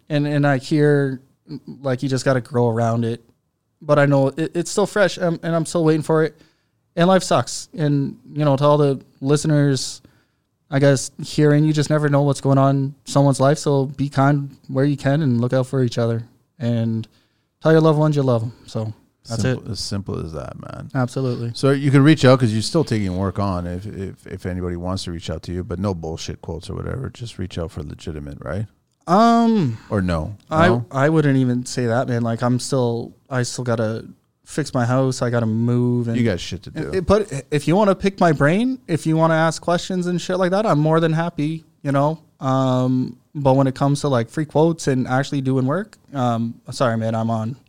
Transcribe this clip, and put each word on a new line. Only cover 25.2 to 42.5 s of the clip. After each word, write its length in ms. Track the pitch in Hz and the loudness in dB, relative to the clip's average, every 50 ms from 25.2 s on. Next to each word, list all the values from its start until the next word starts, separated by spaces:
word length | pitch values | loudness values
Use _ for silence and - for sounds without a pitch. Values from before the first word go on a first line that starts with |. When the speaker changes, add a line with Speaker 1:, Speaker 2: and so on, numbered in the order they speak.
| - - | -8 -8
Speaker 2:
out 120 | 82 78 - | -8 -8 -8
to 80 | - 87 | -8 -8
you, 120 | 90 87 | -8 -6
but 140 | - 87 87 | -6 -6 -4
no 160 | 98 104 95 | -4 -4 -4
bullshit 480 | 82 82 80 80 80 - - 80 - - | -4 -6 -8 -8 -8 -8 -10 -12 -10 -10
quotes 260 | - 82 80 - - | -10 -10 -10 -10 -10
or 60 | 87 | -10
whatever. 340 | 87 87 85 - 87 - 98 - | -8 -8 -8 -8 -8 -8 -10 -10
Just 240 | - 120 110 - - | -12 -14 -14 -10 -10
reach 180 | 95 - - | -10 -10 -8
out 140 | - 82 80 | -8 -8 -8
for 120 | - - 78 | -8 -10 -12
legitimate, 560 | 76 85 85 - 92 76 76 71 71 69 - - | -12 -14 -12 -12 -12 -12 -10 -12 -12 -14 -14 -10
right? 220 | 62 76 98 110 - _ _ _ _ _ _ _ | -8 -8 -8 -8 -10 _ _ _ _ _ _ _
Speaker 1:
Um, 720 | - 170 202 226 233 233 233 233 226 226 214 170 127 113 110 - - | 0 2 4 4 4 4 4 2 2 2 2 0 0 -2 -6 -8 -4
Speaker 2:
Or 140 | 110 104 95 | -2 -2 0
no? 340 | 90 87 80 78 101 107 - _ - | 0 0 -2 -4 -6 -10 -14 _ -4
Speaker 1:
I, 180 | 156 156 165 175 | 0 2 4 4
Speaker 2:
No? 180 | 120 123 117 - | 4 2 -2 -4
Speaker 1:
I 180 | - 131 135 151 | -2 0 2 2
wouldn't 280 | 160 160 147 143 135 | 2 2 2 2 2
even 280 | 131 131 127 123 123 123 | 2 2 2 0 -2 -4
say 200 | - - 135 123 | -6 -6 -4 -2
that, 220 | 120 113 120 135 - | 0 0 0 0 0
man. 140 | 123 120 117 | -2 -2 -2
Like, 200 | 113 117 110 123 | -2 -2 -2 0
I'm 160 | 123 127 123 | 0 0 0
still, 540 | - - - 135 123 120 117 117 - - - _ _ _ | -2 -2 -2 0 0 0 0 -2 -6 -10 -14 _ _ _
I 140 | 135 127 123 | -4 -4 -4
still 220 | - - - 127 | -4 -4 -6 -4
gotta 420 | 123 117 113 113 107 113 110 - - - - _ _ _ _ _ | -2 0 0 0 -2 -4 -6 -10 -14 -18 -20 _ _ _ _ _
fix 280 | - - - 147 - - | -8 -6 -6 -6 -2 -2
my 100 | 131 120 | 0 0
house. 380 | 117 127 131 135 131 127 - 131 | 2 2 2 2 0 0 -2 -2
I 80 | 120 | -2
gotta 160 | 117 120 117 | 0 0 0
move. 600 | 110 110 113 117 120 120 123 123 123 120 120 120 117 | 0 0 0 0 0 0 2 2 0 0 0 -2 -2
And 80 | 113 | 0
Speaker 2:
You 80 | 117 117 | 0 0
got 140 | 113 95 87 | 0 0 -2
shit 220 | - - - 82 - | -4 -8 -10 -12 -12
to 80 | - - | -12 -10
Speaker 1:
and 180 | 160 151 135 - | -10 -8 -6 -6
Speaker 2:
do. 60 | 190 | -4
Speaker 1:
it, 80 | 175 | 2
but 260 | - 196 208 208 - 135 139 131 - | 2 2 2 2 -2 -6 -10 -6 -4
if 160 | 151 147 - | -4 -2 0
you 80 | 143 160 | 2 2
wanna 180 | 196 214 196 190 | 4 4 2 2
pick 260 | - - 196 196 - | 0 0 -4 0 2
my 120 | 185 170 156 | 2 2 4
brain, 460 | 143 147 143 170 202 233 262 262 - - | 4 4 2 2 2 0 -2 -4 -6 -4
if 200 | - 170 147 - | -4 -4 -2 0
you 100 | 160 156 | 0 2
wanna 180 | 160 160 165 165 | 2 2 2 2
ask 260 | 160 160 165 156 - - | 2 2 0 0 -2 -2
questions 440 | - 170 175 - - 185 180 175 | -2 -2 -2 -2 -4 -4 -4 -2
and 140 | 175 180 170 | -2 -2 -4
shit 180 | - - 180 180 | -2 -4 -2 0
like 120 | 185 175 | 0 0
that, 160 | 185 196 220 | 0 0 2
I'm 120 | 214 143 147 | 2 2 2
more 200 | 151 156 160 165 | 2 4 4 4
than 120 | 165 165 160 | 2 2 2
happy, 520 | 160 165 175 - - 147 151 160 160 - _ _ _ - | 0 -2 -2 -4 -4 -4 -4 -4 -8 -10 _ _ _ -6
you 100 | 139 135 | -2 0
know? 280 | 139 143 151 160 160 - _ _ _ | 2 2 0 -2 -4 -10 _ _ _
Um, 760 | - 135 | -4 -2